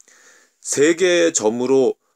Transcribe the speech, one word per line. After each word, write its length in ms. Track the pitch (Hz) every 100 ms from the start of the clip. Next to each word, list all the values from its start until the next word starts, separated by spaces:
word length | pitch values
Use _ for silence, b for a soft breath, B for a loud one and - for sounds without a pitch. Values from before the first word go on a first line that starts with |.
| b b b b b b
세 340 | - - 147
개의 380 | 170 180 175 170
점으로, 640 | - 107 120 127 135 123 - _